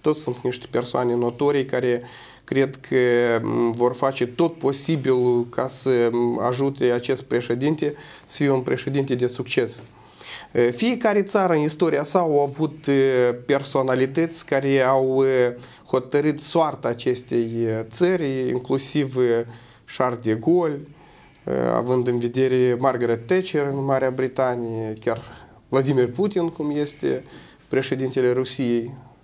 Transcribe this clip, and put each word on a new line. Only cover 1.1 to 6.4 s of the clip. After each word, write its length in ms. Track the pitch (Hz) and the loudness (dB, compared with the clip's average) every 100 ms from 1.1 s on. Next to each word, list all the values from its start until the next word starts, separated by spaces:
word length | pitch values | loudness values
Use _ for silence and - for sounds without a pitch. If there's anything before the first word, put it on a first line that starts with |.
notorii 500 | 120 120 120 143 143 | 0 0 0 0 2
care 380 | 131 127 127 120 123 - - - | 0 -2 0 0 -4 -20 -20 -20
cred 320 | - 131 135 135 | -4 0 0 -2
că, 200 | - 131 123 120 120 117 | -2 2 4 4 4 2
m, 280 | 110 117 120 | 0 0 0
vor 240 | 113 123 | 2 0
face 320 | 123 135 135 123 | 2 -2 0 -4
tot 280 | - 170 | 0 0
posibilul 920 | 165 135 139 - 160 127 127 123 120 120 | 0 -2 -2 -2 -2 2 2 4 2 0
ca 180 | - 127 | -4 -4
să, 400 | - 135 123 120 | -2 2 4 4
m, 260 | 117 120 120 | 2 0 0